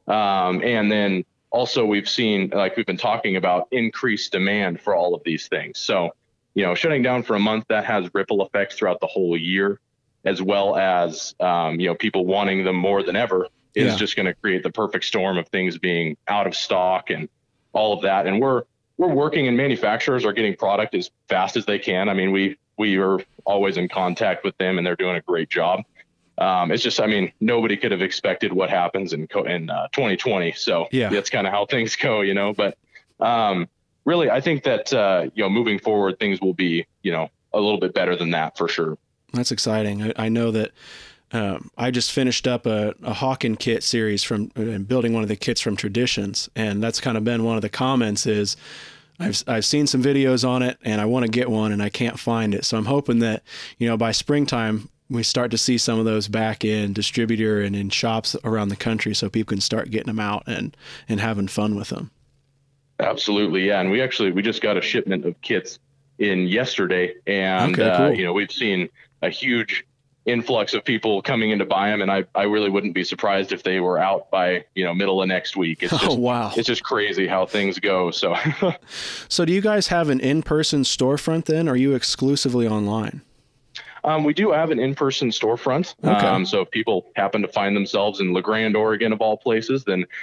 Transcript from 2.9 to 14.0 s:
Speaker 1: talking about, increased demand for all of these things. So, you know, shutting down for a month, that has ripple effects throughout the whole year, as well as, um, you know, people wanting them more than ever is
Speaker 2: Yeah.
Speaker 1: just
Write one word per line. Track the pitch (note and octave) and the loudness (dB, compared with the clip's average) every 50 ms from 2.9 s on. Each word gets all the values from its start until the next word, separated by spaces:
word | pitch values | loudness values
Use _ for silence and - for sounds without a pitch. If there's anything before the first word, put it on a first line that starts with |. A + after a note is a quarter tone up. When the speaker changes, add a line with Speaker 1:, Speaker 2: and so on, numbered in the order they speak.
| F#2+ - | -4 -2
Speaker 1:
talking | - A2+ G#2+ A#2 - G#2+ F#2+ | 0 0 0 0 0 -2 0
about, | F#2 F2 F#2 F2+ F#2 - - | 0 2 2 2 2 0 0
increased | B2+ B2+ A2+ A2+ - - - B2+ G#2+ G2+ - - | -2 0 0 -2 -2 -2 0 0 0 0 -4 -4
demand | - F#2 F#2 G2 G#2 G#2 G2+ F#2 E2+ - | -2 -2 0 0 0 0 0 -2 -4 -4
for | - G#2 G2 | -2 0 2
all | F2 F2 F2+ F2 | 2 2 2 0
of | E2+ - | -2 -2
these | E2+ D#2+ D#2 - - | -4 -4 -4 -4 -4
things. | - D#2+ D2+ D#2 - - | -4 -4 -4 -8 -10 -8
So, | - - A2 F#2+ F2 E2+ - _ _ _ _ _ _ _ _ | -4 -2 0 0 0 -2 -4 _ _ _ _ _ _ _ _
you | G2+ G2 | 0 0
know, | F2+ F2 | 0 0
shutting | - - E3 D#3 C3+ B2 | 0 2 2 2 2 2
down | C3 B2 B2 | 2 2 0
for | A2+ - A2+ | 0 0 0
a | G2+ | 2
month, | G2+ G#2+ G#2+ A2 G#2+ - | 2 2 0 -2 -2 0
that | A2 G#2+ G2+ | -2 0 0
has | - A2 G2+ F2+ F2+ - | 0 0 0 -2 -2 -2
ripple | G2 F#2+ - A2 G2 G2 | -4 -2 0 0 0 0
effects | - - G2+ G2 - - | 0 0 -2 -2 -2 -2
throughout | - A2 F#2+ F2 - | -2 0 0 0 0
the | - - | -2 -4
whole | - G2 F#2 E2+ E2+ E2+ | 0 0 0 2 0 0
year, | E2 F2 F2+ F#2+ G2 G2+ G2+ - _ _ _ _ _ _ _ _ - | 0 0 0 2 0 0 -2 -4 _ _ _ _ _ _ _ _ -2
as | F#2+ F#2+ F2+ | -2 -2 0
well | F#2+ F#2+ G2+ G2+ G2 G2+ - | 0 0 2 2 2 2 2
as, | - F#2+ F#2+ F2+ F2 F2 E2 D#2 - - - - _ | 2 2 2 4 2 2 0 -2 -6 -10 -12 -6 _
um, | F2+ F2+ F2 E2+ E2 D#2+ D#2 E2 | 0 2 2 2 0 0 0 0
you | F2+ F2+ | 0 0
know, | E2+ | 0
people | - - G#2+ - F#2+ F2+ | 0 -2 -2 0 0 0
wanting | F2+ F#2+ G2+ G2+ G2 F#2+ F#2+ F#2 | 2 2 2 2 2 0 0 0
them | F#2+ F#2 | 0 0
more | F2+ F2+ G2 G2+ G2 G2 | 2 2 2 2 2 0
than | F#2 F2 | 0 0
ever | G#2 A#2+ A2 F#2+ F#2 F2+ - - _ _ _ _ | 0 0 2 0 0 0 -2 -8 _ _ _ _
is | G#2 A#2 B2 | 0 2 2
Speaker 2:
Yeah. | A2 | 2
Speaker 1:
just | G2+ | 0